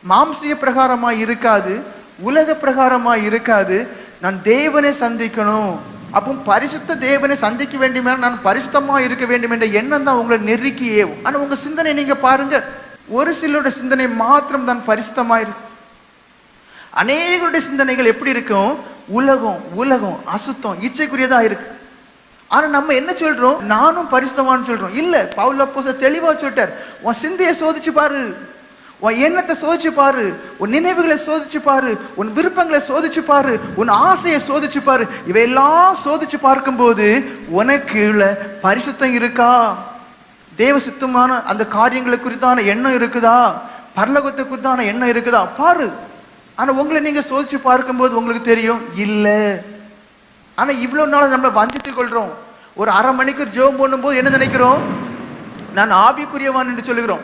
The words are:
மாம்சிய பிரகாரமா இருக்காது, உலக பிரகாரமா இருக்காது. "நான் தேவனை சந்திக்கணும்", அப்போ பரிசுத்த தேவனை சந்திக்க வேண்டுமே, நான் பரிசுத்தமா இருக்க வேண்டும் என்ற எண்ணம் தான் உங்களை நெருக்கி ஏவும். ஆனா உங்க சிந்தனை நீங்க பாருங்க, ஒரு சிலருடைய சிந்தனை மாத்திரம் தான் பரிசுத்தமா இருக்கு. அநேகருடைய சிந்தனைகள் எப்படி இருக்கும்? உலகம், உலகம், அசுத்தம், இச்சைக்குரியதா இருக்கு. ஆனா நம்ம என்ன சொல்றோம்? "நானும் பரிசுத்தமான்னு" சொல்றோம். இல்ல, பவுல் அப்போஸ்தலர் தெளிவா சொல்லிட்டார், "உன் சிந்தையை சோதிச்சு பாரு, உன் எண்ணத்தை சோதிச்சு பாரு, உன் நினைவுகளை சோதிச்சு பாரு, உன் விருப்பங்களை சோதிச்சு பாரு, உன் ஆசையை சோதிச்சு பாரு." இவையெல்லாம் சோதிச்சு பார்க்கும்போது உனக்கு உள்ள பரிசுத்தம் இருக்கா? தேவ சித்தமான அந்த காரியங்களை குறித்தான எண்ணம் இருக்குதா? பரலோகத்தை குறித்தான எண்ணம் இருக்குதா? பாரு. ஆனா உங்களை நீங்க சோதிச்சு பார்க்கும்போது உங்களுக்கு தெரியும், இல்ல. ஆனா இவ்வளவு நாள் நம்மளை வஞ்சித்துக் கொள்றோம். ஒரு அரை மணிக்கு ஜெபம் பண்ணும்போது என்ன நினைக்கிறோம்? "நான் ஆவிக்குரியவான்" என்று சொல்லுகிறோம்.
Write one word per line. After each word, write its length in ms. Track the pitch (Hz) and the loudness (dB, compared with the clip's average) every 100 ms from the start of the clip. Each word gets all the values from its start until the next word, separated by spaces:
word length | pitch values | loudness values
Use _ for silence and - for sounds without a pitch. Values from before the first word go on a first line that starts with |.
| 180 | 2
மாம்சிய 460 | 196 311 294 294 294 | 2 2 -2 -6 -2
பிரகாரமா 500 | 262 254 262 247 240 | 0 2 2 2 -2
இருக்காது, 640 | 226 220 233 240 208 185 208 - - - - | -2 -2 0 2 2 0 -6 -8 -18 -20 -10
உலக 380 | 196 294 311 311 | 0 2 2 0
பிரகாரமா 520 | 277 254 262 254 240 233 | 0 2 2 2 0 0
இருக்காது. 540 | 208 226 226 214 185 190 247 - - - | 0 -2 2 0 2 -2 -2 -12 -20 -6
"நான் 200 | 180 190 | -6 -2
தேவனை 500 | 185 247 302 294 285 | 2 2 2 2 0
சந்திக்கணும்", 840 | 285 240 226 226 226 208 214 202 160 - - - | 0 -4 -2 -6 -2 0 0 -2 -6 -12 -18 -4
அப்போ 200 | - 262 269 | -4 -2 -6
பரிசுத்த 520 | - 202 277 302 - 311 | 0 0 0 -8 -6 -4
தேவனை 400 | 254 277 277 277 | 0 2 2 0
சந்திக்க 420 | 214 233 285 277 | -2 -2 -6 -2
வேண்டுமே, 380 | 262 254 254 262 | 0 0 -2 0
நான் 240 | 240 240 | 0 0
பரிசுத்தமா 540 | 190 220 262 285 277 277 | 0 0 0 -2 2 0
இருக்க 260 | 254 254 247 | 0 -2 -2
வேண்டும் 260 | 240 233 | 0 0
என்ற 140 | 233 220 | -2 0
எண்ணம் 380 | 208 254 294 | 0 0 -2
தான் 120 | 277 269 | 0 0
உங்களை 280 | 233 226 | 2 0
நெருக்கி 460 | 208 226 269 - 240 | 2 -2 -2 -4 0
ஏவும். 320 | 214 185 151 | 0 0 -2
ஆனா 140 | - 285 | -4 -2
உங்க 180 | 277 277 | -4 -4
சிந்தனை 380 | 294 311 320 | -6 -4 -2
நீங்க 220 | 285 277 277 | -2 -2 0
பாருங்க, 480 | 262 269 277 285 - - - - - | 2 2 2 -2 -4 -14 -18 -20 -6
ஒரு 260 | 226 311 | -2 -2
சிலருடைய 440 | 330 320 294 277 - | -2 -2 0 -2 -4
சிந்தனை 320 | 254 262 254 | -2 0 0
மாத்திரம் 560 | 226 226 285 285 277 247 | 0 4 4 2 -4 -2
தான் 180 | 240 220 | -4 0
பரிசுத்தமா 500 | 214 226 - 233 226 | -2 -2 -6 0 0
இருக்கு. 280 | 208 202 - - - _ _ _ _ _ _ _ _ - - - | 0 -10 -18 -20 -20 _ _ _ _ _ _ _ _ -20 -8 -2
அநேகருடைய 680 | 202 294 339 359 339 311 | 0 0 0 0 0 -2
சிந்தனைகள் 440 | - 269 269 254 240 | -2 -2 0 2 2
எப்படி 240 | 226 277 | 2 -2
இருக்கும்? 480 | 240 - 202 202 302 - - - | -4 0 0 0 -2 -10 -20 -4
உலகம், 520 | 208 277 262 220 185 - | 0 2 2 0 -6 -8
உலகம், 460 | 180 262 254 202 160 - | -4 0 0 0 -8 -8
அசுத்தம், 520 | 196 - 247 214 175 | -8 -6 -8 -8 -6
இச்சைக்குரியதா 580 | 233 - 302 269 254 254 | -8 -6 -6 -2 2 4
இருக்கு. 280 | 220 202 - - - - - _ _ _ _ | 2 -2 -10 -18 -20 -20 -20 _ _ _ _
ஆனா 180 | 247 311 | 0 2
நம்ம 260 | 285 311 | 0 0
என்ன 180 | 262 311 | 0 0
சொல்றோம்? 480 | 359 320 247 247 302 | -4 -2 2 2 0
"நானும் 500 | 202 214 294 339 339 | 0 4 4 2 0
பரிசுத்தமான்னு" 560 | 254 254 269 262 254 247 | 0 0 -2 0 0 0
சொல்றோம். 260 | 226 185 | -6 -4
இல்ல, 320 | 220 339 320 185 - | -4 0 0 0 -2
பவுல் 240 | 226 277 | -2 0
அப்போஸ்தலர் 420 | 277 277 269 262 | -2 -2 -6 0
தெளிவா 300 | 269 311 330 | 0 2 0
சொல்லிட்டார், 380 | 311 285 262 190 - - - | 0 -2 -2 -2 -4 -16 -8
"உன் 120 | 220 | -4
சிந்தையை 420 | 226 311 359 359 339 | -4 -4 0 0 2
சோதிச்சு 360 | 311 311 320 | -2 -2 0
பாரு, 320 | 302 294 277 233 180 - - - - - - | 2 2 0 -6 -10 -16 -20 -20 -20 -20 -4
உன் 140 | 214 | -2
எண்ணத்தை 420 | 226 294 359 370 330 | 2 2 0 -2 -2
சோதிச்சு 360 | 311 330 330 | -2 0 0
பாரு, 420 | 311 277 262 208 170 - - | 2 2 4 -2 -6 -14 -8
உன் 120 | 202 | -2
நினைவுகளை 480 | 269 349 359 330 302 | 0 0 0 2 0
சோதிச்சு 440 | 302 311 302 311 | 0 -4 -4 -4
பாரு, 280 | 285 269 254 214 - - | 2 2 0 -4 -8 -8
உன் 180 | 214 | -4
விருப்பங்களை 480 | 214 349 370 339 294 - | 0 0 0 0 0 0
சோதிச்சு 340 | 277 320 320 - | -2 -2 -4 4
பாரு, 340 | 285 262 226 - - | 4 4 0 -4 -2
உன் 120 | 233 | 2
ஆசையை 540 | 208 311 370 349 294 - | 4 4 4 2 0 0
சோதிச்சு 340 | 285 285 285 | -2 -2 -2
பாரு." 240 | 277 262 233 - - | 2 2 0 -6 0
இவையெல்லாம் 720 | 196 233 254 277 320 370 370 285 | 2 4 4 6 6 6 4 -2
சோதிச்சு 340 | 302 302 294 | -2 -2 0
பார்க்கும்போது 680 | 269 269 269 247 240 214 208 233 269 - - | 4 4 2 2 2 4 4 2 -2 -12 -4
உனக்கு 600 | 170 240 277 277 214 208 | 0 2 0 0 0 2
உள்ள 140 | 214 196 202 - - | 4 2 0 -8 -4
பரிசுத்தம் 500 | 190 214 262 - 262 | 0 0 -4 -2 0
இருக்கா? 640 | 240 233 240 240 247 226 185 - - - - - _ _ - | 0 -2 2 4 4 2 -2 -10 -18 -20 -20 -20 _ _ 0
தேவ 200 | 240 285 | 2 2
சித்தமான 680 | 262 - 262 247 254 254 | -2 -6 -2 2 2 0
அந்த 220 | - 208 220 | -2 -4 -2
காரியங்களை 540 | 202 240 254 247 240 | 2 2 2 -2 -2
குறித்தான 460 | 247 226 254 247 202 | -4 0 2 2 2
எண்ணம் 320 | 208 262 247 | 0 0 0
இருக்குதா? 520 | 233 240 226 240 233 165 - - - - | 0 2 4 6 4 0 -12 -18 -12 -4
பரலோகத்தை 500 | 220 277 277 269 269 | 0 0 0 -6 -8
குறித்தான 380 | 254 262 254 | -4 -2 0
எண்ணம் 260 | 214 220 247 | 0 0 0
இருக்குதா? 380 | 240 233 233 185 - | 0 2 2 0 0
பாரு. 320 | 311 349 240 160 - - - - - - | 2 2 0 -6 -18 -20 -20 -20 -18 -4
ஆனா 160 | 262 | -2
உங்களை 280 | 269 294 311 | 0 0 0
நீங்க 180 | 302 294 | 0 -2
சோதிச்சு 380 | 285 262 285 277 | -2 -4 -4 -2
பார்க்கும்போது 540 | 262 254 254 254 254 233 | 2 2 2 0 0 0
உங்களுக்கு 300 | 233 233 233 | -2 -4 2
தெரியும், 340 | 226 220 233 226 175 | 2 2 -2 -4 -6
இல்ல. 320 | 208 214 208 208 208 185 - - - - _ _ _ _ _ - | -2 2 2 2 0 -2 -10 -20 -20 -20 _ _ _ _ _ -4
ஆனா 140 | 262 | -2
இவ்வளவு 400 | 262 240 277 302 | -2 -4 0 2
நாள் 200 | 285 285 | 4 4
நம்மளை 220 | 262 262 | 2 2
வஞ்சித்துக் 460 | 214 220 285 - 262 | 2 0 -2 -8 -6
கொள்றோம். 340 | 247 233 196 - - - - - | -2 -2 -4 -10 -20 -20 -20 -4
ஒரு 160 | 214 | 0
அரை 220 | 190 247 | 2 2
மணிக்கு 300 | 262 262 277 269 | 2 0 -2 -6
ஜெபம் 320 | 202 262 262 | 2 2 4
பண்ணும்போது 360 | 269 262 262 262 | 0 0 0 0
என்ன 140 | 269 | 2
நினைக்கிறோம்? 520 | 269 262 254 247 277 - - - - - - - - - | 2 2 4 4 4 0 -6 -8 -12 -14 -16 -16 -16 -8
"நான் 200 | - 214 | 0 4
ஆவிக்குரியவான்" 720 | 190 220 277 294 285 269 262 254 | 6 4 2 -8 -6 -2 -2 -2
என்று 180 | 240 | -6
சொல்லுகிறோம். 360 | 233 240 226 170 | -4 -4 -2 -4